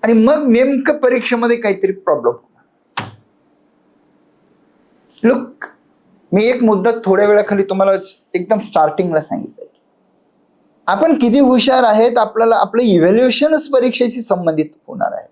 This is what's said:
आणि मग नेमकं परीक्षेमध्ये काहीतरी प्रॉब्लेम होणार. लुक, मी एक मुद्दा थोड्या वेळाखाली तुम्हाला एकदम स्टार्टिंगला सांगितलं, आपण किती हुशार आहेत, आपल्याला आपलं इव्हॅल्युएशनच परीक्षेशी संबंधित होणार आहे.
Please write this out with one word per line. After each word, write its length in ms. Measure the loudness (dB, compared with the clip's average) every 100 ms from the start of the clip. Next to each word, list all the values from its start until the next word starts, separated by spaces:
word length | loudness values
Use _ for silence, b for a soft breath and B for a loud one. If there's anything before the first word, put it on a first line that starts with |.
आणि 100 | 2
मग 340 | 2 2 2 2
नेमकं 500 | 2 2 0 -2 0
परीक्षेमध्ये 600 | 0 0 -2 -4 -2 -2
काहीतरी 340 | -2 -2 -2
प्रॉब्लेम 420 | -4 -4 -2 -2
होणार. 720 | -4 _ _ _ _ _ -14 -14 -18 _ _ _ _ _ _ _ _ _ _ _ _ _ _ _ _ _ _ _ _
लुक, 420 | -2 -2 -4 -16 -20 _ _ _ _ _ _
मी 140 | 0 0
एक 180 | 0
मुद्दा 280 | 0 2 0 -2 0
थोड्या 200 | 0 4
वेळाखाली 380 | 2 0 -2
तुम्हाला 280 | -2 0 0 0 -4 -18 _
एकदम 240 | -10 -2 -4
स्टार्टिंगला 640 | -2 0 0 0 -2 -2
सांगितलं, 440 | -4 -10 -12 -18 -20 _ _ _ _ _ _ _ _ _ _ _ -4
आपण 320 | 0 2 2
किती 200 | 2 4
हुशार 440 | 4 4 2 2
आहेत, 340 | 2 4 2 2
आपल्याला 380 | -2 0 0 2
आपलं 260 | 0 0
इव्हॅल्युएशनच 840 | 2 4 4 4 2 0 0 0 0
परीक्षेशी 520 | 0 0 -2 -4 -4
संबंधित 440 | -4 -2 -2 -2 -6 _ -18
होणार 260 | -8 -6
आहे. 140 | -8 -14